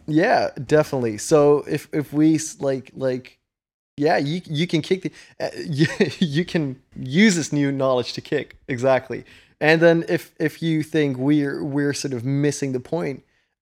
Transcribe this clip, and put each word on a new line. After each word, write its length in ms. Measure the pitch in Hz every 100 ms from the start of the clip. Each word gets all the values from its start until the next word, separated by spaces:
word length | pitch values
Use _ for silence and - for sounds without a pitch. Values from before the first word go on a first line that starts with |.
| -
Yeah, 440 | 151 214 - 104 - 120
definitely. 520 | 151 151 135 117 104
So 460 | - 156 147 147 -
if, 200 | 151 -
if 180 | 160 139
we 240 | 147 156 156
s-, 240 | - -
like, 320 | 139 131 -
like, 460 | - 131 127 - _ _ _ _ _ _ -
yeah, 220 | 147 196
you, 240 | 143 175 165
you 220 | 151 180
can 140 | 165
kick 220 | - 185
the, 80 | - - - -
uh, 100 | - -
<laughs> 80 | -
you, 220 | 139 160 - 160 -
you 240 | 170 143
can 380 | 180 175 143 127 _ -
use 400 | 131 151 220 175
this 180 | 135
new 180 | 147 139
knowledge 400 | 135 135 127 120
to 80 | -
kick, 360 | - 147 - - -
exactly. 560 | 127 131 131 - 120 - - _ -
And 200 | 151 160
then 220 | 170 165 165
if, 240 | 170 - -
if 220 | 156 -
you 220 | 165 156
think 340 | 147 156 143 127
we're, 460 | 139 151 143 143
we're 300 | 151 139 143
sort 200 | 139 147
of 120 | 123 123
missing 480 | 139 147 143 139
the 60 | 127
point, 420 | 127 160 156 131 _ _ _ _